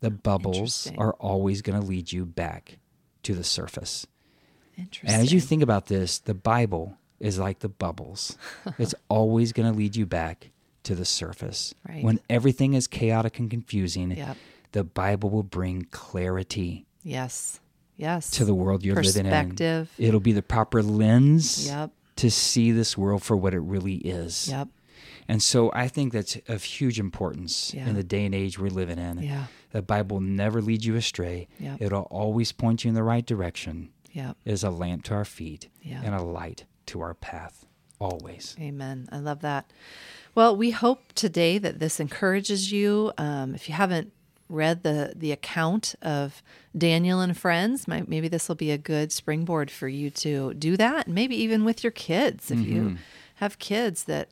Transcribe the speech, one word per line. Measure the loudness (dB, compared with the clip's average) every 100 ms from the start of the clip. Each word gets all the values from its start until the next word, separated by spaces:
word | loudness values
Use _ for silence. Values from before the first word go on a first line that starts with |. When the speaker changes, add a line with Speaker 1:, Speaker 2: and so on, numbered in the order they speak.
Speaker 1:
The | -4
bubbles | 0 0 2 2 0 -2 -4 -6
Speaker 2:
Interesting. | 0
Speaker 1:
are | 0
always | 0 0 2 2 0
gonna | -2 -2
lead | -2 -4 -4
you | -6 -6
back | -4 -6 -8 -14 -20 _ _ _ _
to | -4
the | -2
surface." | -2 -4 -6 -8 -8 -10 -12 _ _ _ _ _ _ -14
Speaker 2:
Interesting. | -14 -6 0
Speaker 1:
And | 4
as | 6
you | 6
think | 4 4
about | 4 2 2
this, | 0 0 -2
the | -4
Bible | -2 2 2 2 0 -6 -12 _ -6
is | -2 0
like | -2 -2
the | -6
bubbles. | -4 -4 -6 -10 -10 -10 -10 -16 -12
Speaker 2:
<laughs> | -10 -2
Speaker 1:
It's | -2 -2 0
always | 4 4 4 2
gonna | 2 2
lead | 2 0 0
you | -2
back | -2 -4 -8 -16 _ _ _
to | -6
the | -4
surface. | -2 -2 -4 -8 -8 -6 -8 -10 -16
Speaker 2:
Right. | -2
Speaker 1:
When | 2 2 2
everything | 2 4 4 4
is | 4 0
chaotic | 0 2 2 0 -2
and | -4
confusing, | -4 -4 -2 -2 -2 -4
Speaker 2:
Yep. | -4 -8 -10 -16 -20 _
Speaker 1:
the | -4
Bible | -2 0 0 0 0
will | 0
bring | -2 -2 -4 -4 -6
clarity | -12 -8 -4 -2 -2 -4 -4 -4 -6 -12 _
Speaker 2:
Yes. | -8 -6 -6 -8 -8 -10 _ _ _ -8
Yes. | -4 -2 -2
Speaker 1:
to | 2
the | 4
world | 4 4 2
you're | 2 4
living | 4 4 4
in. |
Speaker 2:
Perspective. | 2 2 0 0 0 -2 0
Speaker 1:
It'll | 4 6
be | 6
the | 4
proper | 4 2 4 4
lens | 4 6 8 8 10 8 6 0 -2
Speaker 2:
Yep. | -4 -6 -10 _ 0
Speaker 1:
to | 2
see | 2 2 4 4
this | 4 2 2
world | 2 2
for | 2 2
what | 2
it | 0
really | 0 -2 -2 -4
is. | -4 -4 -6 -6 -4
Speaker 2:
Yep. | -4 -8 _ _ -20 -20 -12 -2
Speaker 1:
And | 0
so | 4 4 4
I | 2 -2
think | 0 -2
that's | -2 -4 -6 -8
of | -8
huge | -6 -2 -2 0
importance | -4 -2 -4 -4 -6 -6 -6
Speaker 2:
Yeah. | -6 -2
Speaker 1:
in |
the | -2
day | 0 0 0
and |
age | 0 -2 -2
we're | -2
living | -2 -2 -4
in. | -6 -4
Speaker 2:
Yeah. | -4 -6 -8 -12 _
Speaker 1:
The | -6
Bible | 0 0 0 -2
will | 0
never | 0 2 2
lead | 2 0
you | 0 0
astray. | -2 -4 -4 -6 -10 -12
Speaker 2:
Yep. | -10 -6
Speaker 1:
It'll | -2 -2 -2
always | -4 0 0 0
point | 0 2 2
you | 2
in |
the | 2
right | 2 0
direction. | 0 -2 -2 -6 -10 -10 -12 _ _
Speaker 2:
Yep. | -10 -10 -8
Speaker 1:
It | -4
is | -2
a | -2
lamp | -2 -4 -4
to | -4
our | -4
feet | -4 -8 -12 -12 -16 _
Speaker 2:
Yeah. | -14 -8
Speaker 1:
and | -6
a | -4
light | -4 -6 -10 -14 -20 _ -14
to | -10
our | -10
path, | -10 -14 -14 -14 -18 _ _ _ -8
always. | -6 -6 -10 -16 -16 -12
Speaker 2:
Amen. | -10 -10 -10 -10 -10
I | -8
love | -6 -6
that. | -4 -4 -6 _ -20 -20 -20 -20 -4
Well, | 4 6
we | 6 2
hope | 2 2 2 -2
today | -2 0 4 4 4
that | 0 -2
this | -2 -2
encourages | -4 0 2 2 0 -2 0
you. | 2 2 2 0 -2
Um, | -4 -2 -4
if | -6 -6
you |
haven't | 0 0 0 -4 _ _ _ -8
read | 0 0 2
the, | 0 0 -2 -4
the | -4
account | -4 -4 -2 0 0 -2 -6
of | -4 -2 -2 -8 -20 -20 _ 0
Daniel | 4 4 4 2
and | 0 0
friends, | 0 2 2 -2 -4
my-, | -6 -4
maybe | -4 -2
this | -2 -2
will |
be | -2 -2
a | -2
good | 0 -2 -2
springboard | -4 -2 -2 0 0 -2
for | -6 -6
you | -4 -6
to | -4 -2 -2 -2
do | -2 0 4
that, | 2 2 -2
and |
maybe | 0 0 0
even | 2 2
with | 2 0
your | -2
kids, | -4 -2 2 2 -2 -4
if | -2
you | 0 0
Speaker 1:
Mm-hmm. | 0 -4 -10 -20 -20 -6
Speaker 2:
have | -6 -6
kids | -4 0 0 -2
that, | -4 -4 -6